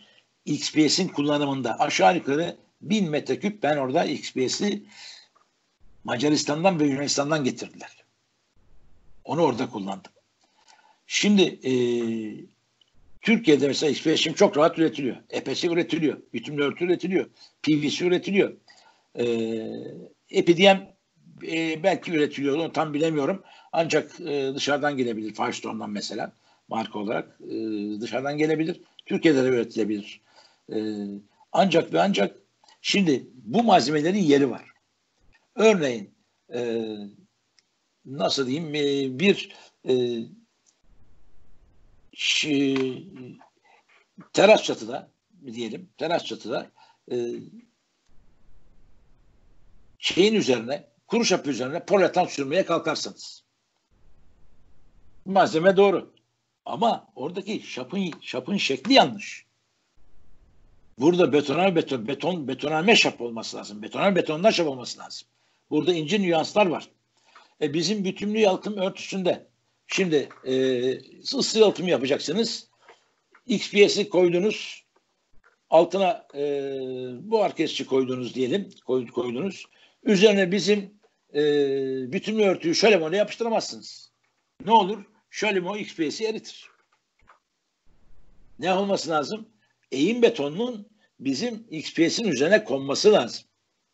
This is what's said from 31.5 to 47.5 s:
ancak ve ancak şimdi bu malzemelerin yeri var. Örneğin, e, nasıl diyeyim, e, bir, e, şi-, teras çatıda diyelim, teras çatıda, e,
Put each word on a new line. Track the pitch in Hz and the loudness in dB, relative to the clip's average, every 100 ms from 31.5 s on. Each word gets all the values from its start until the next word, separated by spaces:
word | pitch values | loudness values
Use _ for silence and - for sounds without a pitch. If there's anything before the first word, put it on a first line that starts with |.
ancak | 156 190 165 - | 2 4 4 2
ve | 160 | 2
ancak | 185 190 196 - _ _ _ _ | 2 2 -2 -4 _ _ _ _
şimdi | - 202 175 131 - | -2 2 4 2 -2
bu | 127 107 180 | -16 -2 0
malzemelerin | 233 180 123 151 151 208 | 6 4 4 0 0 2
yeri | 165 143 139 | 4 6 4
var. | 98 - _ _ _ _ _ _ _ _ - | 0 -14 _ _ _ _ _ _ _ _ 4
Örneğin, | 220 196 143 117 98 _ _ _ _ | 4 6 2 -2 -8 _ _ _ _
e, | 120 120 113 110 107 101 104 _ _ _ _ _ _ _ _ - | -6 -4 -4 -4 -8 -12 -18 _ _ _ _ _ _ _ _ -16
nasıl | 139 180 - 123 | -4 -2 -2 -2
diyeyim, | 143 165 147 | -4 -4 -2
e, | 143 139 135 127 | 0 0 -2 2
bir, | 196 175 - - - _ - | 2 2 -2 -18 -20 _ -2
e, | 127 120 117 117 - _ _ _ _ _ - - - - - - - - - - _ _ - | 0 0 -4 -8 -16 _ _ _ _ _ -20 -20 -20 -20 -20 -18 -20 -20 -20 -20 _ _ -6
şi-, | - - 151 139 139 135 131 123 165 135 127 123 _ _ _ _ _ _ _ - - | -2 -2 0 2 2 0 -2 -6 -14 -18 -18 -18 _ _ _ _ _ _ _ -20 -6
teras | - 190 214 | 4 6 6
çatıda | - 123 110 143 - _ _ 180 139 | 4 -6 -6 -12 -12 _ _ _ -16
diyelim, | 113 113 143 185 - | -10 -10 -10 -16 -8
teras | 151 165 - | -4 -2 -4
çatıda, | 107 104 139 - _ _ _ - | -10 -8 -8 -8 _ _ _ -8
e, | 123 120 117 160 | -6 -4 -8 -14